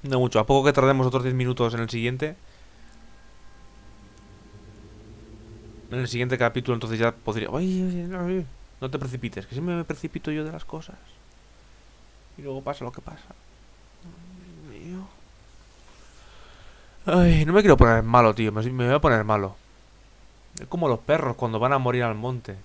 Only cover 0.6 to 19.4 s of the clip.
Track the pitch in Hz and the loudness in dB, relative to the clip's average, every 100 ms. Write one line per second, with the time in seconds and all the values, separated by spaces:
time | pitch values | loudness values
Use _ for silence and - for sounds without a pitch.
0.6 | 139 143 131 135 127 127 127 127 123 123 | 4 4 4 4 2 0 -2 -2 -2 -2
1.6 | 117 117 113 120 117 127 151 175 - - | -2 -2 -6 -4 -4 -4 -8 -8 -20 -20
2.6 | - - - - - - - - - - | -20 -20 -20 -20 -20 -20 -20 -20 -20 -20
3.6 | - - - - - - - - - - | -20 -20 -20 -20 -20 -20 -20 -20 -20 -20
4.6 | - - - - - - - - - - | -20 -20 -20 -20 -20 -20 -20 -20 -20 -20
5.6 | - - - 120 123 120 123 123 117 123 | -20 -20 -12 -8 -6 -4 -2 0 0 0
6.6 | 127 120 113 113 117 117 - 110 104 135 | -2 -4 -2 0 0 -2 -6 -6 -4 -4
7.6 | 185 185 185 180 175 185 175 185 156 - | -4 -2 -4 -6 -8 -6 -4 -4 -6 -16
8.6 | - - 131 139 131 127 117 - 98 131 | -20 -12 -10 -8 -8 -8 -10 -10 -12 -8
9.6 | 170 170 160 156 160 156 - 151 156 160 | -6 -6 -6 -8 -8 -8 -6 -6 -8 -10
10.6 | - 156 160 - - - - - - - | -12 -14 -16 -20 -20 -20 -20 -20 -20 -20
11.6 | - - - - - - - - 143 135 | -20 -20 -20 -20 -20 -20 -20 -18 -12 -10
12.6 | 135 143 120 - - 156 - - - - | -10 -10 -10 -12 -18 -20 -20 -20 -20 -20
13.6 | - - - - 175 170 175 185 180 165 | -20 -20 -20 -20 -20 -20 -20 -20 -20 -20
14.6 | 151 113 - 185 190 - - - - - | -20 -18 -14 -14 -14 -20 -20 -20 -20 -20
15.6 | - - - - - - - - - - | -20 -20 -20 -20 -20 -20 -20 -20 -20 -20
16.6 | - - - - - 175 175 160 151 185 | -20 -20 -20 -10 0 4 6 6 6 6
17.6 | 208 135 120 113 113 120 117 104 110 107 | 8 8 8 6 4 6 6 4 -2 -2
18.6 | 113 127 120 143 147 113 107 107 | -4 -2 0 2 2 2 2 0